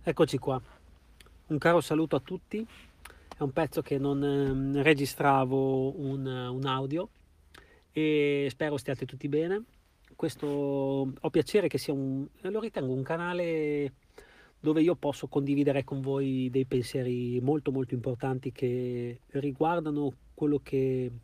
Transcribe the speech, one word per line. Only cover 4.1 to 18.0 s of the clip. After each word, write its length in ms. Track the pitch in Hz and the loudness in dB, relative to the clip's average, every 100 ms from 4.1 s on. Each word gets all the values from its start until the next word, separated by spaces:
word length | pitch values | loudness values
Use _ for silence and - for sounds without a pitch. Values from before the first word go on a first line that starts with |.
| 139 | 0
ehm, 600 | 143 139 139 135 135 139 | 2 2 2 0 0 4
registravo 1160 | 143 143 139 - 143 135 131 135 135 131 131 - | 4 4 2 2 4 4 4 2 2 2 -2 -2
un, 280 | 139 135 131 | -6 -4 -6
un 380 | 127 123 127 135 | -6 -6 -4 -2
audio 420 | 131 135 156 214 _ _ _ _ - - - _ | -2 -2 -4 -6 _ _ _ _ -20 -20 -20 _
e 580 | - 156 151 143 143 143 | -2 2 4 4 2 0
spero 260 | - 156 147 | -2 -2 -2
stiate 300 | - 135 127 | -4 -6 -6
tutti 240 | 135 147 | -6 -2
bene. 340 | 147 170 196 233 _ _ _ _ | 0 0 -2 -4 _ _ _ _
Questo, 320 | - 165 - 147 | -6 -4 -4 -4
ho 840 | 143 143 139 135 139 135 131 160 | -2 0 0 0 0 -2 -4 0
piacere 380 | 170 147 208 175 | 2 4 2 2
che 100 | 139 | -2
sia 160 | - | -2
un, 340 | 139 135 135 139 - | -2 -2 -4 -6 -8
lo 180 | 185 214 | -6 -4
ritengo 320 | 220 - 135 | -4 -4 -2
un 100 | 127 | -2
canale 920 | 135 165 175 180 170 160 151 147 143 - _ - - - - _ | -2 -2 -2 -2 -2 0 0 0 -2 -6 _ -20 -20 -20 -20 _
dove 220 | 151 156 | 2 6
io 120 | 165 | 4
posso 320 | 170 147 139 143 | 4 -2 -4 -2
condividere 580 | 143 139 143 143 139 | -2 2 2 4 2
con 180 | 131 139 | 0 -4
voi 480 | 135 139 135 131 127 | -2 -2 0 0 0
dei 160 | 131 131 | 0 2
pensieri 760 | 127 117 139 123 123 120 123 | 0 0 -2 -2 -2 -2 0
molto, 320 | 127 151 143 | 2 0 0
molto 220 | 131 127 | -2 -2
importanti 580 | 123 | -2